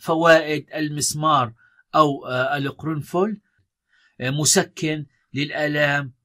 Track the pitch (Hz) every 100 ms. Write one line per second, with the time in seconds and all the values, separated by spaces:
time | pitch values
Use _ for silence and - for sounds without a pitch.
0 | - 165 165 160 151 151 - 156 151 147
1 | - 151 156 143 117 - _ _ _ 156
2 | 151 139 127 127 135 143 139 - 151 151
3 | - 175 214 208 _ _ _ _ _ _
4 | _ - 123 147 147 - 175 - 156 156
5 | 151 _ _ 131 147 - 151 147 147 143
6 | 135 -